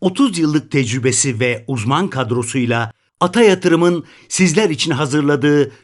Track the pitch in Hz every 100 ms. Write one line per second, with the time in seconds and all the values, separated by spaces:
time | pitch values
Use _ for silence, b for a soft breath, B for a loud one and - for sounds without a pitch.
0 | 185 185 277 170 151 147 - 143 120 123
1 | 127 117 139 113 123 110 113 127 107 147
2 | 190 135 117 120 120 135 117 117 113 b
3 | b - 175 233 220 185 143 165 175 170
4 | - b b - 180 160 208 151 165 135
5 | 147 147 143 147 147 147 139 B